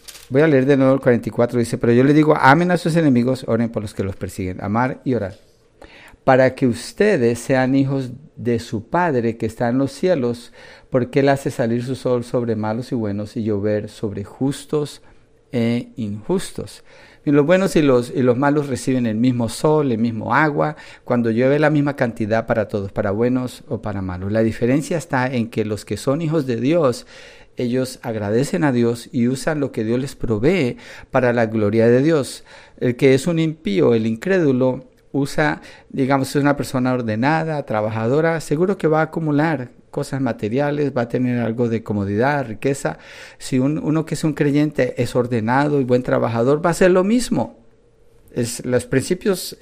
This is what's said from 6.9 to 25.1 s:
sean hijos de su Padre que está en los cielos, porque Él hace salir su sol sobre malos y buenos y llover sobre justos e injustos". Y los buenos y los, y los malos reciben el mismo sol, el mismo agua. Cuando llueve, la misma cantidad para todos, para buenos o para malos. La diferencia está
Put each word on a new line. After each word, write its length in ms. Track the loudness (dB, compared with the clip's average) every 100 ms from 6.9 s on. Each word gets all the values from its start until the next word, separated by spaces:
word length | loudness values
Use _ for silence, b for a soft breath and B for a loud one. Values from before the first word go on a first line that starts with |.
| 0 2 4 2 0
sean 360 | 0 0 2
hijos 360 | 2 0 -2 -6 -10 -18 -8
de 220 | -2 -2
su 300 | -4 -8 -4
Padre 500 | -2 0 0 -2 -2
que 80 | -6
está 220 | -4 -2
en 100 | 0
los 140 | -2
cielos, 600 | -2 -2 0 -2 -4 -10 B B B -4
porque 300 | -2 0 2
Él 100 | 2
hace 200 | 2 -2
salir 340 | -4 -2 -2
su 100 | -4
sol 280 | -4 -2 -2
sobre 340 | -2 -2 -2 -2
malos 360 | -2 -4 -6
y 40 | -6
buenos 400 | -4 -6 -6 -6
y 80 |
llover 440 | -2 -2 0 -2 -4
sobre 360 | -8 -8 -8
justos 760 | -10 -4 -4 -4 -4 -4 -4 -10 b b b _ _
e 400 | -2 0 0 -4 -8
injustos". 880 | -8 -8 -4 -4 -4 -10 -14 -16 B B B B
Y 60 | 2
los 140 | 4
buenos 320 | 4 4 2 2
y 60 |
los, 280 | 4 4 2
y 120 | 0
los 160 | 2 2
malos 300 | 2 0 -2
reciben 360 | -4 -2 0
el 120 | 0 0
mismo 340 | 0 0 -2
sol, 420 | 0 2 2 2
el 60 | 0
mismo 360 | -2 -4 -2
agua. 420 | 0 2 0 -4 -6 B B
Cuando 260 | -2 0 2
llueve, 280 | 2 2 4
la 100 | 2
misma 260 | 2 0
cantidad 520 | 0 -2 -2 -2 -2 0
para 220 | -2 -2
todos, 220 | -4 -4
para 200 | -4 -2
buenos 540 | 0 0 0 -4 -10 -10
o 140 | -8
para 180 | -6 -6
malos. 320 | -6 -6 -2
La 100 | 0
diferencia 540 | 0 0 0 0 0 -6
está 340 | -2